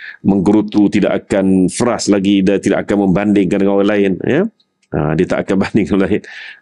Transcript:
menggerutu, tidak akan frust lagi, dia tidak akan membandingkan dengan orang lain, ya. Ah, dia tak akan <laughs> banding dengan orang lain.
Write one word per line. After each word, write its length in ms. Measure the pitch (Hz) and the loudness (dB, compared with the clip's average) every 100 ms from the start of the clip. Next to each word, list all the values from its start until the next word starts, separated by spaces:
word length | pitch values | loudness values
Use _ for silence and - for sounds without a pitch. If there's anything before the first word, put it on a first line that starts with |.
| - - | -20 -6
menggerutu, 640 | - 98 92 107 104 107 101 | -2 0 2 2 2 0 2
tidak 400 | 104 98 98 - | 2 0 -2 -2
akan 400 | 101 95 95 90 | 0 2 2 0
frust 400 | - 120 107 - | 0 -2 0 0
lagi, 320 | 104 98 98 | 0 2 2
dia 160 | 98 98 | 2 2
tidak 320 | 95 87 - | 0 -2 0
akan 240 | 101 98 | 0 2
membandingkan 480 | 92 104 101 92 101 | 0 2 2 2 0
dengan 240 | 98 98 | 2 2
orang 80 | 101 | 2
lain, 200 | 104 98 90 | 2 0 -2
ya. 240 | - 139 214 - _ _ _ | -2 -2 -2 -8 _ _ _
Ah, 240 | 156 151 160 | -4 -2 -2
dia 80 | 180 | -2
tak 160 | - | -2
akan 120 | - 98 | -2 -2
<laughs> 40 | 104 | 0
banding 160 | 117 | -2
dengan 140 | 98 98 | 0 0
orang 120 | 90 | 0
lain. 120 | 107 - - - - | -2 -6 -18 -20 -20